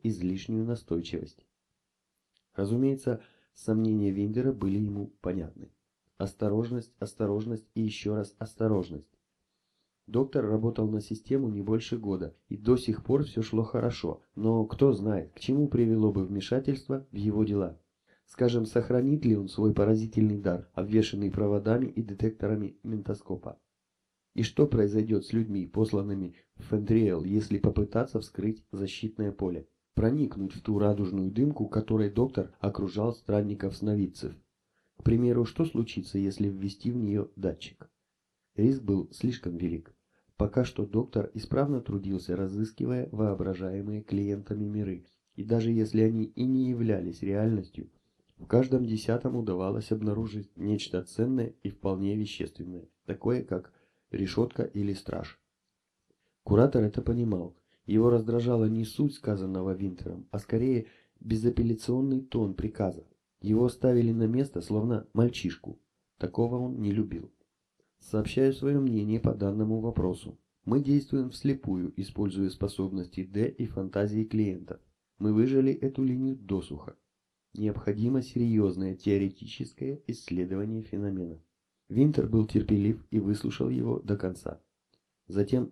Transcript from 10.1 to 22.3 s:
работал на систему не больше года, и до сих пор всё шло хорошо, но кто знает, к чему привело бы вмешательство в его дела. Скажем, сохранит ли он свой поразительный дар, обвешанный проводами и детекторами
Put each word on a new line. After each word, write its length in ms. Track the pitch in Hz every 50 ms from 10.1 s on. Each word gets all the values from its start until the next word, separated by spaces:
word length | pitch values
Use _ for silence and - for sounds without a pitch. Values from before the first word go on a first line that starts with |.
| 104 120 139 135 - 139 113
работал 420 | 104 110 110 110 117 117 - 110
на 140 | 107 107 107
систему 480 | 107 - 110 110 - - 135 139 135 113
не 140 | 107 101 98
больше 340 | 104 110 113 113 - -
года, 400 | 117 107 101 95 90 90 76 - _ _ -
и 80 | 104 104
до 180 | 104 117 127
сих 280 | 123 - - 110 - -
пор 200 | - 135 139 147
всё 160 | - - 113
шло 220 | 113 - - 110 110
хорошо, 580 | - - 117 113 120 117 - - 80 - - _ _ -
но 320 | 98 107 113 113 113 110
кто 260 | 110 - - 139 139 120
знает, 400 | 92 101 107 104 92 80 - -
к 80 | -
чему 260 | - - 131 143 147
привело 460 | 143 135 123 117 110 113 110 107 107 98
бы 140 | 98 92
вмешательство 800 | 90 101 98 92 - 120 135 135 - 139 135 - - 135 135 135 -
в 60 | -
его 260 | 101 101 107 101 107 110
дела. 380 | 107 101 101 95 85 78 - _ _ _ _ _ _ _ _ _
Скажем, 400 | _ - - 127 120 120 117 113
сохранит 580 | 110 - 117 107 - 123 123 127 135 147 151 147
ли 100 | 120 110
он 140 | 104 98 95
свой 240 | - - 107 107 107
поразительный 640 | 101 101 107 110 110 110 110 113 117 110 107 104
дар, 320 | 101 98 95 87 87 90 - -
обвешанный 560 | - 95 104 107 110 107 - - 101 101 98
проводами 560 | 92 101 107 101 104 101 101 110 113 123 131
и 160 | - - 123 113
детекторами 760 | 104 101 98 120 113